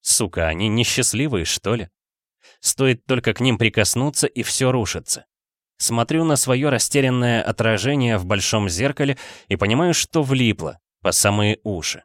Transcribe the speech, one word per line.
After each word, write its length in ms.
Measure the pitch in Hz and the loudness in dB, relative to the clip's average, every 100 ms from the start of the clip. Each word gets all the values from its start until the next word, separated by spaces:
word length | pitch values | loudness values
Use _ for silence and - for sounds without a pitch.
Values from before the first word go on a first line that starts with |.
Сука, 460 | - - 104 - 82 | 0 -2 -2 -2 -2
они 220 | 80 107 | 0 -2
несчастливые, 760 | 107 117 - 123 107 147 117 | 0 0 0 -2 -2 -2 -2
что 300 | 78 - - | -2 -4 -2
ли? 140 | 117 87 _ _ _ _ _ _ _ | -4 -6 _ _ _ _ _ _ _
Стоит 440 | - - 135 120 | -6 0 2 0
только 300 | _ 127 120 | _ -2 0
к 60 | 107 | 0
ним 180 | 127 110 | 2 2
прикоснуться, 720 | 113 107 101 - 139 143 - | 2 2 0 0 -2 0 -2
и 160 | - | -2
все 260 | 113 - 131 | -4 -2 0
рушится. 560 | 127 104 87 - - - _ _ _ _ _ | 0 -2 -4 -6 -8 -8 _ _ _ _ _
Смотрю 460 | - 117 117 160 | -2 0 0 2
на 140 | 165 147 | 2 0
свое 340 | - 127 147 | 2 0 2
растерянное 720 | 139 - 143 131 127 120 117 | 0 0 2 2 2 2 0
отражение 760 | - 110 113 110 110 143 123 110 | -2 -2 0 0 0 0 2 0
в 100 | 90 | 0
большом 420 | 101 - 113 101 | -2 0 0 0
зеркале 500 | 85 131 143 139 135 - - - | 0 -2 0 -2 -2 -8 -20 -6
и 80 | 92 | -2
понимаю, 360 | 101 117 175 | 2 2 2
что 300 | 160 - 165 | 0 0 0
влипло, 560 | 139 131 120 101 80 - _ _ 98 | 0 2 2 0 -4 -10 _ _ -2
по 60 | |
самые 480 | 85 104 101 104 104 | 2 2 2 2 0
уши. 400 | - 92 78 - | -4 -6 -6 -8